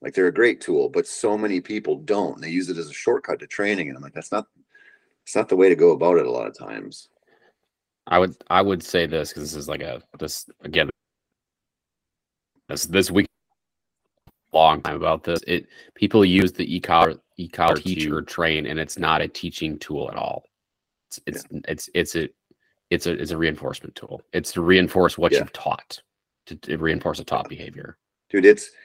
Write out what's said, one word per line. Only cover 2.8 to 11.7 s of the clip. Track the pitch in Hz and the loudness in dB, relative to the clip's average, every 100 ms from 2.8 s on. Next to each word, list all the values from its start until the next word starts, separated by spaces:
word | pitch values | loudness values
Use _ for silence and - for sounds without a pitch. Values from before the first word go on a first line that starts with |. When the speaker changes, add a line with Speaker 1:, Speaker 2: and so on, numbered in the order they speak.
| 76 | -10
Speaker 1:
a | |
shortcut | - - 120 - - | -4 -2 -2 -2 -8
to | - | -6
training. | - 104 101 78 | -4 -2 -2 -4
And | 67 | -12
I'm | |
like, | 71 | -14
"That's | - - | -14 -6
not, | 104 - _ _ _ _ _ _ _ | -6 -6 _ _ _ _ _ _ _
it's | - 107 | -6 -4
not | 110 | 0
the | 92 | 4
way | 95 | 6
to | 80 | 6
go | 85 | 6
about | 73 85 85 | 6 4 4
it | 64 | 2
a | |
lot | 62 53 | -4 -6
of | - | -12
times." | 50 55 50 - _ _ _ _ _ _ _ _ _ _ - | -14 -14 -14 -18 _ _ _ _ _ _ _ _ _ _ 0
Speaker 2:
I | 87 | 2
would, | 92 - - | 2 -2 0
I | 92 | 2
would | 98 92 | 2 0
say | - 90 82 | -2 0 0
this, | 80 73 | -2 -4
'cause | 76 | -8
this | 76 78 | -10 -10
is | 73 | -10
like | 73 | -8
a, | 67 64 _ - | -10 -12 _ -12
this, | 78 - - _ | -10 -10 -14 _
again, | - - - - _ _ _ _ _ _ _ | -2 0 0 -6 _ _ _ _ _ _ _